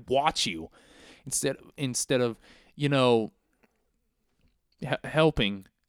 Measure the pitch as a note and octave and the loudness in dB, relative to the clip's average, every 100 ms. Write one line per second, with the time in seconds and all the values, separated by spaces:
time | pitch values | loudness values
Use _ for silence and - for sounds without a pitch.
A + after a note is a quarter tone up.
0 | A#2 C3 D3+ - A2 D#2+ E2 _ _ - | -2 0 0 0 -4 -6 -12 _ _ -20
1 | - - C3+ - C#3 C3+ - - C3+ A#2 | -20 -20 -8 -4 -4 -6 -14 -8 -6 -4
2 | - C3 A#2+ A2 - - _ - C#3+ C#3 | 0 2 2 -2 -14 -20 _ -6 0 4
3 | B2+ A#2 G#2+ - _ _ _ _ _ _ | 4 4 2 -8 _ _ _ _ _ _
4 | _ _ _ _ _ _ _ _ C#3 C#3 | _ _ _ _ _ _ _ _ -6 -6
5 | - D3+ D#3+ C#3+ G2+ G2 - _ | -2 2 2 2 -2 -2 -12 _